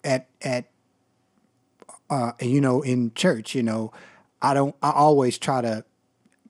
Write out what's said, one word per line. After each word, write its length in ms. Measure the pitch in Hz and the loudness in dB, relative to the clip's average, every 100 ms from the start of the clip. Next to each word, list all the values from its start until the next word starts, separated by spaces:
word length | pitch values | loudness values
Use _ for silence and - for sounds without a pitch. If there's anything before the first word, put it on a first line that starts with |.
at, 260 | 147 131 - - | -4 -4 -4 -12
at, 260 | 139 123 - _ _ _ _ _ _ _ _ _ _ _ - - - | -6 -6 -8 _ _ _ _ _ _ _ _ _ _ _ -20 -16 -6
uh, 200 | 139 117 - | -4 -4 -4
you 200 | 123 139 | 0 2
know, 200 | 135 127 | 2 0
in 300 | 127 123 117 - | 0 -2 -2 0
church, 400 | 175 117 - 135 | 0 0 -4 -4
you 80 | |
know, 280 | 113 110 110 - - - _ - | -2 -4 -6 -12 -20 -20 _ -4
I 120 | 131 | 0
don't, 220 | 139 139 - | 2 0 -2
I 80 | 143 | -2
always 460 | 143 151 143 123 - | 4 4 4 2 0
try 220 | - 131 | -4 -2
to 220 | 120 110 - _ _ _ _ _ | -2 -4 -10 _ _ _ _ _